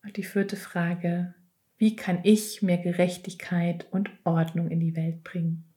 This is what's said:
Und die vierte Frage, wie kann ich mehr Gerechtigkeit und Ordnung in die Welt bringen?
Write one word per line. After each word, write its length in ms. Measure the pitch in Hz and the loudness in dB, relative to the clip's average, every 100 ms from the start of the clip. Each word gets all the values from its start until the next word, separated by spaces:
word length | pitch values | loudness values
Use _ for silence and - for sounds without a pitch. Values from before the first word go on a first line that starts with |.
Und 140 | 202 202 | -10 -8
die 60 | |
vierte 340 | 185 202 196 185 | -4 -2 -2 -4
Frage, 760 | - 180 170 175 175 175 180 - _ _ _ _ | -6 -2 -2 0 0 0 -4 -8 _ _ _ _
wie 200 | 214 214 | 2 2
kann 240 | - 175 | -2 0
ich 400 | 196 214 - - | 6 4 4 -2
mehr 160 | 190 175 | 2 2
Gerechtigkeit 1080 | 175 175 180 - - - - 175 170 170 - | 2 2 2 2 -10 -12 -4 0 0 -2 -4
und 200 | 190 202 - | -2 -4 -4
Ordnung 480 | - 165 165 170 165 | 0 2 2 0 -2
in 100 | 165 | 0
die 160 | 165 165 | 0 0
Welt 280 | 160 165 | -4 -6
bringen? 400 | - 180 165 165 - | -8 -4 -2 -4 -8